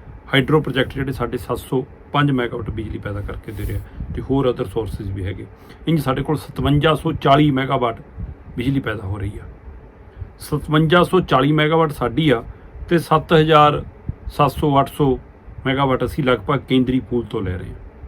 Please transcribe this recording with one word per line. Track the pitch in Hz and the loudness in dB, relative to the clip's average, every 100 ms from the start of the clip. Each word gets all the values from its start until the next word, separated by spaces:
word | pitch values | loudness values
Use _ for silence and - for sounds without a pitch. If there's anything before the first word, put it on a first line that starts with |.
| - - - | -18 -20 -2
ਹਾਈਡਰੋ | 135 127 151 | 0 4 2
ਪ੍ਰੋਜੈਕਟ | 147 131 123 | 2 -2 -2
ਜਿਹੜੇ | 135 139 | -4 -6
ਸਾਡੇ | 127 120 120 | -4 -6 -6
ਸੱਤ | - 120 | -6 -6
ਸੌ | - 131 143 - - | -2 -4 -4 -14 -2
ਪੰਜ | 143 143 | 0 2
ਮੈਗਾਵਾਟ | 127 120 120 107 | 2 -2 -6 -8
ਬਿਜਲੀ | 110 104 110 | -8 -8 -8
ਪੈਦਾ | 104 101 | -8 -8
ਕਰਕੇ | 101 101 - | -8 -10 -12
ਦੇ | 98 95 | -8 -6
ਰਿਹਾ, | 98 - - - | -6 -8 -12 -8
ਤੇ | - | -8
ਹੋਰ | 113 135 131 | -2 0 0
other | 120 117 | -2 -4
sources | 113 104 - 101 | -6 -6 -8 -8
ਵੀ | 98 | -6
ਹੈਗੇ। | 95 101 - - - - - | -8 -8 -14 -18 -20 -8 -2
ਇੰਝ | 160 | 0
ਸਾਡੇ | 135 131 | 0 -2
ਕੋਲ | 139 147 | -2 -4
ਸਤਵੰਜਾ | - - 135 147 160 | -4 -4 2 4 4
ਸੌ | 147 160 | 2 -2
ਚਾਲੀ | - 147 143 151 | 0 4 6 4
ਮੈਗਾਵਾਟ | 131 135 131 117 117 - - - - - - | 2 -2 0 0 -4 -14 -12 -12 -12 -14 -4
ਬਿਜਲੀ | 120 135 | -2 -2
ਪੈਦਾ | 113 104 | -2 -6
ਹੋ | 95 101 | -6 -6
ਰਹੀ | 101 - | -6 -8
ਆ। | - - - - - - - - - - | -16 -18 -20 -20 -20 -20 -20 -14 -14 -14
ਸਤਵੰਜਾ | - 151 - 156 160 175 | -6 -6 0 2 6 4
ਸੌ | 170 185 | 6 2
ਚਾਲੀ | - 131 143 | 4 2 4
ਮੈਗਾਵਾਟ | 156 151 165 160 | 2 4 2 2
ਸਾਡੀ | - 120 117 160 | 0 -2 2 2
ਆ, | 113 - - - - - | 2 0 -18 -20 -16 0
ਤੇ | 170 | 0
ਸੱਤ | - 156 - | 2 0 4
ਹਜ਼ਾਰ | 160 156 151 147 143 - - - - - | 4 6 8 6 4 -8 -12 -12 -10 -10
ਸੱਤ | - 143 | 0 0
ਸੌ | - 151 139 | 2 2 2
ਅੱਠ | 139 | 2
ਸੌ | - 143 123 - - - - 131 | 0 0 0 -6 -20 -20 -6 -2
ਮੈਗਾਵਾਟ | 135 135 127 | 0 2 0
ਅਸੀਂ | 123 - | 0 0
ਲਗਭਗ | 131 123 - 139 | 0 0 0 -2
ਕੇਂਦਰੀ | - 131 127 127 | 2 2 2 0
ਪੂਲ | - 120 | -2 -4
ਤੋਂ | 104 113 | -4 -6
ਲੈ | 95 90 | -4 -6
ਰਹੇ | 90 | -10
ਹਾਂ। | - - - | -14 -18 -18